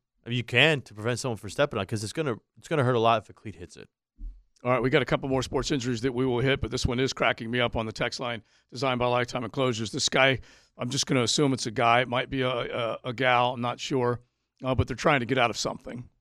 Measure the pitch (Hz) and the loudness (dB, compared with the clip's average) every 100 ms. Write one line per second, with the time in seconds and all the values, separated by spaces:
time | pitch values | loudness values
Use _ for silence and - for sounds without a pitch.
0 | _ _ - 120 117 120 151 147 - 107 | _ _ -6 -6 0 4 4 4 -4 -8
1 | 110 120 131 107 101 - 147 110 95 110 | -4 -4 -4 -6 -6 -2 0 0 -4 -4
2 | 107 - 151 107 _ _ - 160 123 123 | -6 -4 -4 -4 _ _ -4 0 2 4
3 | 113 113 - 92 110 92 85 - - _ | 4 2 -2 -16 -16 -14 -16 -18 -20 _
4 | _ - - - _ _ 120 127 127 147 | _ -14 -14 -14 _ _ 0 0 4 2
5 | 123 151 143 131 - 143 120 147 120 117 | 2 0 0 -2 0 -2 0 -2 -2 -2
6 | 131 120 131 120 131 135 110 117 - 120 | -2 0 0 2 2 0 -2 -2 -2 0
7 | 131 - 120 - 113 123 117 120 110 - | -2 0 0 0 -2 0 0 -2 -4 -4
8 | 120 - 123 117 - _ _ 123 135 123 | -4 -4 -8 -8 -12 _ _ -4 -2 0
9 | 123 123 120 127 113 - 127 113 110 143 | 2 2 0 -4 -6 -2 -2 -2 -4 -4
10 | - 139 135 127 - - _ - 123 131 | 0 4 4 2 -4 -20 _ -10 -6 -4
11 | - 135 113 - 143 127 127 110 117 120 | 0 2 2 2 2 0 -4 2 4 4
12 | 120 120 123 135 127 123 123 123 113 101 | 4 -2 -2 -2 -2 -2 -4 -4 -4 -4
13 | 123 117 131 123 123 127 120 123 - 135 | -6 0 2 4 2 0 -4 -4 -2 0
14 | 120 120 - _ _ - 131 123 131 123 | 0 -2 -8 _ _ -8 -2 0 -2 0
15 | 170 143 117 131 120 107 - - - 120 | 2 2 2 2 2 0 -4 -6 -10 -12
16 | - _ | -14 _